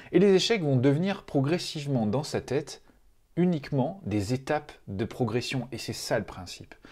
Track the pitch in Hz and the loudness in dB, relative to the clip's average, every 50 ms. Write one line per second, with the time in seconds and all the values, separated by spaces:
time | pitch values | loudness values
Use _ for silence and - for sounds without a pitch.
0 | - - - - 208 202 190 180 - - 233 196 160 143 135 123 120 143 143 156 | -8 2 4 6 8 8 6 6 4 2 0 0 2 2 2 4 4 4 4 4
1 | 180 202 190 - - - - 139 135 143 175 170 - - - 156 143 139 139 120 | 2 0 -2 -4 -8 -2 0 0 2 2 0 -2 -2 -6 -8 -8 -4 -2 0 0
2 | 110 104 101 127 - - - 101 - - 123 151 147 - - - - - _ _ | 0 0 0 0 -2 -2 -4 -4 -4 -2 -2 -2 -2 -4 -12 -18 -20 -20 _ _
3 | _ _ _ _ _ _ _ 165 180 180 175 143 - - 147 135 123 156 190 - | _ _ _ _ _ _ _ 2 2 4 2 0 -2 -2 0 0 0 0 -4 -6
4 | - 98 104 104 98 107 127 131 - - 151 151 151 - - - - - 98 95 | -6 -2 -2 -2 0 0 -2 -4 -2 -2 -2 -2 -2 -6 -16 -18 -12 -10 -6 -4
5 | 113 98 - - 127 107 110 123 120 - - 127 117 - - 107 - - 107 - | -4 -4 -2 -2 -2 0 0 -2 -2 -2 -4 -4 -4 -6 -10 -10 -8 -8 -8 -8
6 | - - 135 113 101 - - - 90 - - - - - - - - - | -4 -2 -2 -2 -2 -6 -10 -14 -14 -14 -14 -16 -16 -20 -20 -20 -20 -20